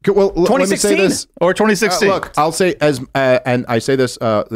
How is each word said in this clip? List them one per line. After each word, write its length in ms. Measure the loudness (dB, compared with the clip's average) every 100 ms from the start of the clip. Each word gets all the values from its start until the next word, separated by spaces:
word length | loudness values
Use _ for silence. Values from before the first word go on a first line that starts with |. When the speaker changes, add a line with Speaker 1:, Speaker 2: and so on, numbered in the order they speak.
| -2
Speaker 1:
c-, 60 |
well, 200 | 2 0 2
l-, 80 |
let 260 | 0 2 0
me 80 | 0
say 180 | 0 2
Speaker 2:
2016. 20 |
Speaker 1:
this. 300 | 2 0 -6 -2
Speaker 3:
Or 120 | -2
twenty 220 | 2 0 2
sixteen. 340 | 0 0 0
Speaker 1:
Uh, 40 |
look, 180 | -2 -4 -2
I'll 160 | -2
say 220 | 0 -2 0
as, 220 | 0 -2 -4 -2
uh, 240 | 2 2 0
and 200 | -2 0
I 120 | -4
say 160 | 0 0
this, 200 | 0 -2
uh, 220 | -2 -2 -2